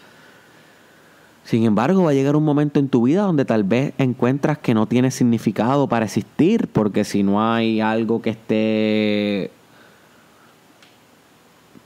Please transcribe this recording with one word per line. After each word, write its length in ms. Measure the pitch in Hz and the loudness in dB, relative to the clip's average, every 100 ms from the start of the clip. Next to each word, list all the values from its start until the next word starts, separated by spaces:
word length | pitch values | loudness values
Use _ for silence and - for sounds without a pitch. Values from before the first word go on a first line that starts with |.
| - - - - - - - - - - - - - _ | -20 -20 -20 -20 -20 -20 -20 -20 -20 -20 -20 -20 -20 _
Sin 220 | - 120 | -4 0
embargo, 400 | 113 104 127 190 | 0 0 2 2
va 60 | 170 | 2
a 40 | |
llegar 220 | 139 135 151 | 2 2 0
un 80 | |
momento 340 | 151 143 147 147 | 2 0 0 0
en 100 | 139 | 0
tu 140 | 127 | 2
vida 200 | 120 175 | 2 2
donde 220 | 202 156 | 0 0
tal 200 | 131 110 | 0 0
vez 300 | 98 117 143 - | 0 0 -2 -2
encuentras 600 | 131 120 120 135 147 147 | -2 0 -2 0 -2 -2
que 160 | - | 0
no 120 | 110 110 | 0 0
tiene 240 | 120 131 | 0 0
significado 800 | - 123 113 117 101 110 143 139 | 0 0 0 -2 -2 0 0 0
para 160 | 117 | 0
existir, 640 | 110 - 95 - 156 226 - | -2 -4 -4 0 2 2 0
porque 340 | - 104 101 | 0 0 0
si 220 | 101 104 | -2 0
no 180 | 98 101 | 0 2
hay 380 | 110 113 113 110 | 0 0 0 0
algo 420 | 110 113 110 113 | 0 -2 -2 -2
que 80 | 113 | -4
esté 1200 | 113 - 107 110 110 107 107 107 104 104 101 - - _ - - - _ _ _ _ - _ _ _ - _ _ _ _ _ _ _ _ - | -6 -4 -2 0 0 0 0 0 -2 -2 -4 -6 -12 _ -20 -20 -20 _ _ _ _ -20 _ _ _ -20 _ _ _ _ _ _ _ _ -20